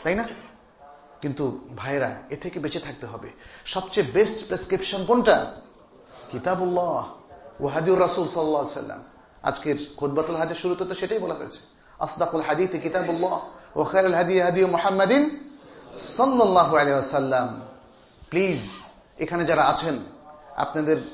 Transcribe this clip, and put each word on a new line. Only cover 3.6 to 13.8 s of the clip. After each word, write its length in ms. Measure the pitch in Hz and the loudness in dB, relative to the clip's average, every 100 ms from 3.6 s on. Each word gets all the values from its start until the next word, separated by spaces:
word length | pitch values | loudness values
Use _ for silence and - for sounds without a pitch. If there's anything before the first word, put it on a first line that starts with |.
| - | -8
সবচেয়ে 460 | 190 185 - 143 | -6 -2 -2 2
বেস্ট 340 | 143 214 - - | 4 2 0 -6
প্রেসক্রিপশন 580 | 185 - 190 - 196 185 | -8 -2 -4 -2 -6 2
কোনটা? 500 | 233 220 165 - - - - - - - - - | 4 6 4 2 -10 -20 -20 -20 -20 -20 -20 -12
কিতাবুল্লাহ 840 | 127 147 180 180 180 175 135 110 - - - - - | -8 -4 -2 0 0 0 -4 -6 -14 -20 -20 -20 -8
ওয়া 140 | 139 | -4
হাদিউর 260 | 147 160 180 | -2 2 4
রাসূল 280 | 175 180 165 | 4 2 -2
সাল্লাল্লাহু 380 | 165 156 151 139 | -2 0 0 -2
আলাইহি 140 | 143 | -6
ওয়াসাল্লাম। 240 | 117 - - - - - | -10 -14 -16 -20 -20 -6
আজকের 320 | 143 135 156 147 - - | -6 -4 -4 -4 -4 -6
খুতবাতুল 380 | 143 139 156 165 | -4 -2 -2 -2
হাজের 200 | 165 165 | -4 -4
শুরুতে 300 | 180 175 185 | -4 -2 -4
তো 100 | 180 | -6
সেটাই 240 | 220 220 | -4 -4
বলা 140 | 180 | -4
হয়েছে, 260 | 160 - - - _ _ - | -6 -10 -14 -20 _ _ -8
"আসদাকুল 420 | - - 147 160 | -8 -2 -2 0
হাদিসি 360 | 151 151 185 175 | 0 0 0 0
কিতাবুল্লাহ 600 | 156 180 165 170 180 175 - - - | -4 -2 -2 0 0 -2 -6 -16 -10
ওয়া 100 | 151 | -2